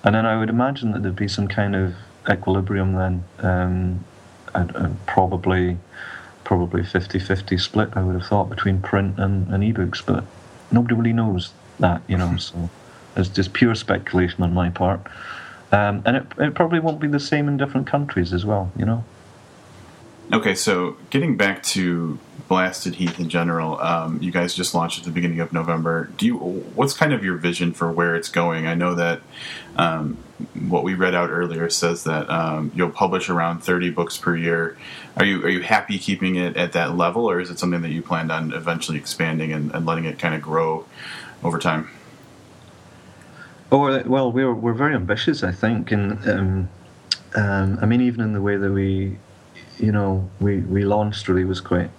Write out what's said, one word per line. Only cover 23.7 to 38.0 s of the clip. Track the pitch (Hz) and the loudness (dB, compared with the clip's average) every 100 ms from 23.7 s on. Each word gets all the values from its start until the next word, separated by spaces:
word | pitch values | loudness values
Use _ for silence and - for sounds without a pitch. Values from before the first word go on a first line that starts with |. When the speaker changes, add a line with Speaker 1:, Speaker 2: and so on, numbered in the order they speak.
| - | -2
Speaker 2:
um, | 82 85 80 78 | 0 0 -2 -4
you | 90 | -2
guys | 87 87 | 0 -2
just | 90 90 | -2 -2
launched | 87 82 - | 0 -2 -4
at | |
the | 87 | -6
beginning | 82 87 82 | -2 0 -2
of | 82 | -2
November. | 82 82 82 82 82 - - | -2 -2 0 0 -2 -4 0
Do | |
you, | - 117 | 0 0
what's | 87 92 - - 139 | -4 -6 -6 0 0
kind | - 156 | 2 2
of | 123 | 2
your | 95 85 | 0 0
vision | 87 85 85 | -2 0 -2
for | 82 85 | 0 -2
where | 82 85 | 2 0
it's | 85 - | 0 -2
going? | 85 85 82 80 | 0 2 0 -2
I | |
know | 85 90 | 0 0
that, | 87 85 82 - - - - - - | 2 0 -2 -8 -14 -14 -14 -6 0
um, | 82 80 76 73 - - - | 0 0 -4 -8 -14 -14 -12
what | - 90 87 | -6 0 0
we | 92 | 0
read | 92 92 | 0 2
out | 87 87 | 2 0
earlier | 82 87 82 82 | 0 -2 -2 -2
says | - 85 85 | 0 0 0
that, | 80 78 73 | -2 -4 -2
um, | 82 80 78 73 | -2 -2 -2 -4
you'll | 87 87 | -2 -2
publish | - 98 92 92 | 0 0 0 0
around | 87 85 85 | 0 0 -4
thirty | - 90 90 | 0 0 0
books | 80 85 - | -2 -4 -2
per | - | -2
year. | 82 85 82 82 - - - - - | 0 0 0 -2 -8 -16 -16 -12 2
Are | 98 | 2
you, | 95 | 2
are | - | 0
you | 92 | -2
happy | 87 104 - 98 | 2 2 2 -4
keeping | - 95 92 90 | -2 0 0 0
it | 87 78 | 0 -2
at | 87 | 0
that | 87 82 87 | 0 0 2
level, | 87 104 113 | 2 2 0
or | 90 | 0
is | 90 | -4
it | 87 | -4
something | 90 87 | -2 0
that | 82 | -2
you | 80 | -4